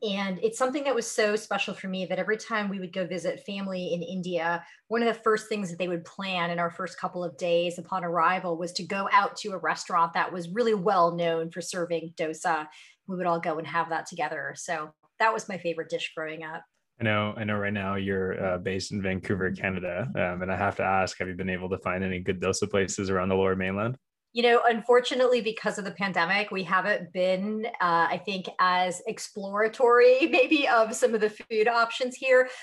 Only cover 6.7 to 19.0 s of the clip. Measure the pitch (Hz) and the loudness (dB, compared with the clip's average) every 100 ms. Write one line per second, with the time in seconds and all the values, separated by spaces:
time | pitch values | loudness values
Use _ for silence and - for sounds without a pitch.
6.7 | 170 175 - 180 180 175 - 175 170 175 | -4 -10 -8 -8 -6 -6 -4 0 2 0
7.7 | 170 175 190 175 170 165 185 180 165 175 | -4 -6 -4 -2 2 2 2 -2 -4 -6
8.7 | 175 170 196 190 208 196 - 208 185 156 | -6 -6 -4 4 4 4 -4 -8 -4 -4
9.7 | - - 180 170 185 160 180 170 202 226 | -4 0 2 2 2 -2 -4 -6 0 2
10.7 | 214 190 190 170 170 170 165 165 175 170 | 4 4 6 4 4 0 0 -2 -8 -8
11.7 | 185 165 165 165 165 160 160 185 156 156 | -4 -2 -4 -4 -6 -4 -2 -2 -2 -4
12.7 | - - _ - 180 175 170 170 156 156 | -14 -20 _ -10 -2 0 0 0 -4 -2
13.7 | 165 160 160 - 170 156 156 139 151 - | -2 -2 -4 -6 -4 -4 -4 -8 -8 -6
14.7 | 160 156 _ _ - 226 220 214 185 170 | -6 -6 _ _ 0 2 2 -4 -6 -4
15.7 | 160 156 165 - - 156 160 156 165 - | -4 -4 -6 -6 -8 -8 -8 -10 -12 -16
16.7 | _ _ - 110 104 107 107 107 104 101 | _ _ -4 0 2 0 -2 -2 -2 -2
17.7 | 104 95 98 98 95 92 - 95 90 92 | -2 -2 -2 -2 0 -2 -2 -2 -2 -2
18.7 | 95 - 104 | -4 -4 -4